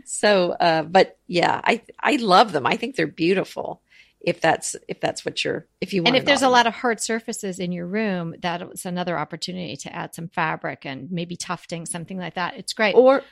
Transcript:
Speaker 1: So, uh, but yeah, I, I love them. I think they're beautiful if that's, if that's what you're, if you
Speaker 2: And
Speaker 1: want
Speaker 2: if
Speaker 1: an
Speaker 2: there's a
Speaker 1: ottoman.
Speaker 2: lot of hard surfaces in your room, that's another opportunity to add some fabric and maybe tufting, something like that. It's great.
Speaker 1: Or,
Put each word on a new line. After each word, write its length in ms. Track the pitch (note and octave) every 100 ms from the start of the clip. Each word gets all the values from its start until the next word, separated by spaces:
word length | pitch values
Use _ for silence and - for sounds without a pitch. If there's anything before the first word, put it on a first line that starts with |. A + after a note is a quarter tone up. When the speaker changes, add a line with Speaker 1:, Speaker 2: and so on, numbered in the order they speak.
Speaker 1:
So, 480 | - - G#3 G3+ F3
uh, 300 | - E3+ D#3+
but 340 | D#3 F#3 - - -
yeah, 320 | F3 - -
I, 160 | - A3+ - -
I 180 | - C#4+
love 360 | A3+ F3+ A3+
them. 140 | D3+ A#2+
I 100 | -
think 200 | - -
they're 100 | D#3
beautiful 720 | - E3 F#3+ - - - - _ _ _ _
if 200 | - E3
that's, 340 | D#3+ - - - -
if 140 | -
that's 240 | D#3 -
what 180 | - -
you're, 240 | D3 E3 - _
if 120 | F#3
you 80 | F#3+
Speaker 2:
And 60 | A3
Speaker 1:
want 80 | B3+
Speaker 2:
if 20 |
Speaker 1:
an 60 | C#4+
Speaker 2:
there's 160 | C#4
a 20 |
Speaker 1:
ottoman. 80 | C4 B3
Speaker 2:
lot 80 | A#3
of 80 |
hard 260 | A3 A#3+ A3
surfaces 580 | - A3+ A#3 A3 G3 F3+
in 140 | F3
your 140 | F3 F3
room, 480 | G#3 G#3+ F#3 E3 -
that's 440 | F3+ F3 F3+ -
another 340 | F#3 F3+ F3 D#3+
opportunity 580 | D3+ - - F3+ E3+ -
to 160 | - E3+
add 180 | E3+
some 140 | - E3+
fabric 560 | - D#3+ D#3+ D#3+ C3+
and 260 | D3 C3 C#3
maybe 260 | F3+ F3 F3
tufting, 480 | - E3+ - E3+ E3
something 320 | F3 D#3+ F#3+
like 160 | E3+
that. 200 | F3+ F3 -
It's 160 | -
great. 200 | - G#3+
Speaker 1:
Or, 280 | G#3 B3+ C4+ -